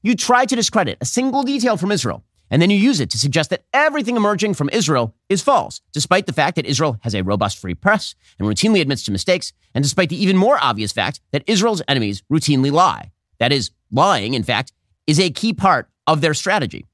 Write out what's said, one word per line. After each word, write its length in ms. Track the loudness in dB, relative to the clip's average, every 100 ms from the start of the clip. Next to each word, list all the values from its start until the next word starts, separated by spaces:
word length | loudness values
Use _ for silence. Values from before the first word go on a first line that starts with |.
You 140 | 0 -2
try 300 | 2 2 2
to 100 | 0
discredit 420 | 0 0 -2 -4
a 60 | -4
single 380 | -2 0 0
detail 340 | -2 -2 0 0
from 140 | 0
Israel, 340 | -2 -2 -6 _ _ _
and 120 | 2
then 80 | 4
you 80 | 4
use 220 | 4 2
it 100 | -2
to 60 | -2
suggest 320 | 0 0 -2
that 160 | -6 _
everything 440 | 2 2 0 -2 0
emerging 360 | 0 0 -2
from 160 | -2 0
Israel 460 | 0 0 0 -2 _ _
is 120 | -2
false, 400 | 2 0 0 -12 _
despite 320 | -6 0 0 0
the 80 |
fact 220 | 0 0 -2
that 100 | -4
Israel 320 | -2 -2 -2
has 140 | -4 -2
a 80 |
robust 340 | 0 0 -2 -4
free 180 | -10 -2
press 400 | 0 0 -2 -16 _ _
and 100 | -4
routinely 340 | 0 2 2
admits 220 | 2 -4
to 80 | -4
mistakes, 420 | -4 0 -2 -2 _ _
and 100 | -2
despite 260 | -2 0 -2
the 120 | 0
even 140 | 2 4
more 220 | 4 2
obvious 300 | 0 -2 -4
fact 300 | -2 -4 -6 _
that 120 | -6 0
Israel's 340 | 0 2 -2 -2
enemies 360 | -2 -2 -6 _
routinely 400 | -2 2 2 2
lie. 400 | 2 2 0 -12 _ _ _
That 120 | 0
is, 200 | 0 -4 _ _
lying, 420 | 2 2 2 -2
in 100 | -4
fact, 300 | -2 -4 -4 _ _ _ -2
is 120 | 2
a 100 | 2
key 240 | 0 -4
part 360 | 0 2 0 -2 _ 0
of 140 | 0
their 120 | 0
strategy. 520 | -2 -2 -2 -2 -8 -20